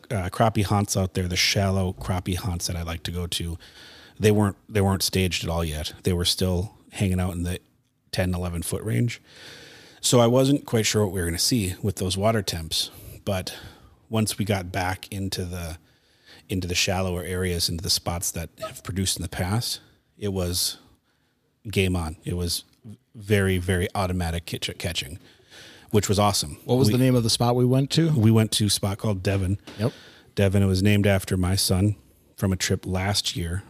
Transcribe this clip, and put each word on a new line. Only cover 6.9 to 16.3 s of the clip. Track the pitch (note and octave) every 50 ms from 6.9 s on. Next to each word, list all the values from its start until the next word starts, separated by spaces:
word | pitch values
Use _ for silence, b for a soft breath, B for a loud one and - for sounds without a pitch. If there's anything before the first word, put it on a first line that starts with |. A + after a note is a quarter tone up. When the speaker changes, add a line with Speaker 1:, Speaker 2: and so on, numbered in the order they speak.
Speaker 1:
hanging | - - G#2+ F#2+ F#2 F#2
out | F2+ F#2 F2
in | F2 E2+
the | F2 F2+ - _ _ _ _ _ _ _ _ _ _
ten, | - - F#2 F2+ F2+
eleven | F2+ F2+ F2 E2+ E2+ D#2+
foot | - - -
range. | - G#2+ A#2 A#2+ A#2+ A#2 - - B B B B B B B B B B B B B B B B
So | B - - A#2+
I | A#2
wasn't | A#2 B2 C3 C3+ C3+ C#3+ C#3+ -
quite | - - A2+ G#2
sure | - - G#2+ G#2+
what | G#2 G2+
we | F#2+
were | E2+
gonna | E2+ E2+
see | F2 - - C3 A#2+ G2 F#2 F2+ - -
with | G#2 -
those | - G2 F#2 F2+
water | F#2+ G2 A2 A2+ A2
temps, | F#2 - - E2 D#2+ D#2 - - - - - B B B B B -
but | G#2+ G2 F#2 F2+ - - B B B B B B B B B B B
once | A2 A2 G#2+ - - -
we | G#2
got | F#2+ G#2 F#2+ F2+ F2+
back | F#2 G2+ F2+ F2+ F#2+ - - -
into | G#2+ G2 G2 F#2+ - - F#2
the, | F2 F2+ F2 E2+ E2 E2 - b b b b b b b b b b